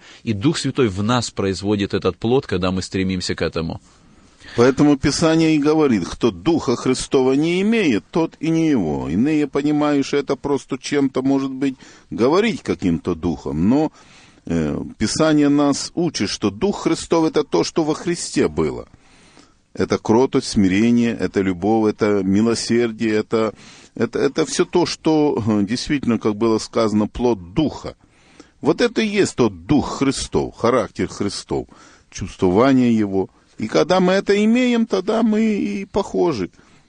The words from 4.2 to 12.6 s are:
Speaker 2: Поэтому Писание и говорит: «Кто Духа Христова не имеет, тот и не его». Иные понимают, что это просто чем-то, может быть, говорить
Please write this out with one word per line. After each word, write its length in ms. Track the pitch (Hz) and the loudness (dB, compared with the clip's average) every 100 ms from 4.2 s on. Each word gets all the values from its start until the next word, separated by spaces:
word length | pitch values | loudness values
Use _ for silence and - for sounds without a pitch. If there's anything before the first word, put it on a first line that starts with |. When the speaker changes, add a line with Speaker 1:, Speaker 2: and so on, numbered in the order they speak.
| - _ - - | -20 _ -6 2
Speaker 2:
Поэтому 400 | 123 - 147 139 | 4 6 4 4
Писание 600 | 151 139 160 160 160 156 | 0 0 2 4 4 2
и 20 | |
говорит: 480 | 143 160 147 107 82 | 2 2 2 2 -2
«Кто 240 | - 120 | -2 -2
Духа 460 | 87 98 156 - 120 | 0 0 0 0 -2
Христова 560 | 131 131 - 139 131 | 0 -2 0 2 2
не 300 | 135 160 180 | 2 0 0
имеет, 420 | 202 226 175 101 - | 0 2 2 0 -2
тот 240 | 175 160 - | -2 -2 -4
и 100 | 160 | -2
не 180 | 160 160 | 0 2
его». 400 | 135 80 69 64 | 2 0 -4 -2
Иные 380 | 87 143 151 147 | -2 0 0 -2
понимают, 600 | 139 143 151 147 143 135 | -2 0 0 0 0 0
что 100 | 143 | -2
это 200 | 139 139 | -2 -4
просто 400 | 147 139 - 135 | -2 -4 -4 -10
чем-то, 440 | - 147 135 139 | -4 0 0 0
может 280 | 131 139 135 | 0 0 -2
быть, 260 | 131 139 131 - - - | -4 -4 -4 -12 -20 -10
говорить 520 | 90 120 175 226 151 | 0 2 4 2 -2